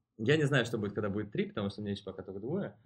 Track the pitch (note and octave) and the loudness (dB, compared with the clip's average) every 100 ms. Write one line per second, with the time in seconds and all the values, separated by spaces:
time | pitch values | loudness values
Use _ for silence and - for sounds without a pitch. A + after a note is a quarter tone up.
0 | _ - A2 D#3 C#3+ C#3 A#2 A#2 G2+ G2 | _ -2 4 4 6 4 2 0 -2 0
1 | G#2 G2 G#2+ D#3 G#3 - G2+ G2+ G#2 G2 | 0 0 -2 -2 -2 -2 -4 -2 -4 -4
2 | - F#2+ G2 G2 A2 F3+ C#3 - | -6 -10 -8 -8 -4 -4 -4 -8